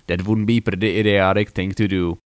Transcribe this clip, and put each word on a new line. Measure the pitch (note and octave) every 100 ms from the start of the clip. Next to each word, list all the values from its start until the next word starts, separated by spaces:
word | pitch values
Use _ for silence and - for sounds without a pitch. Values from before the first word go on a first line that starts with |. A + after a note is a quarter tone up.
| -
That | F2+ G2
wouldn't | A2 G#2+
be | A#2
pretty | A2+ F#2+ G#2+ F#2+
idiotic | G#2 G2+ F#2+ G2 G#2
thing | - F#2
to | F#2 G2+
do, | F#2+ F2 E2+